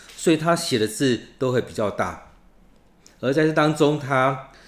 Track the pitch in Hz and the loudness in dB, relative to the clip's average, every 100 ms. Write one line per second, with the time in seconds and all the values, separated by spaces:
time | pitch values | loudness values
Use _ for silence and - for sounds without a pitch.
0 | - - 180 160 165 170 - 120 107 - | -20 -4 0 2 2 0 0 0 -2 0
1 | 139 113 - - 127 123 - - 104 - | 0 0 -4 -6 -2 -2 -2 -4 -4 -2
2 | 92 87 - - _ _ - _ _ _ | -4 -6 -18 -20 _ _ -20 _ _ _
3 | _ _ 123 143 156 156 151 156 147 151 | _ _ -2 2 2 2 2 2 2 2
4 | 127 135 131 139 - - | -2 0 2 0 -8 -20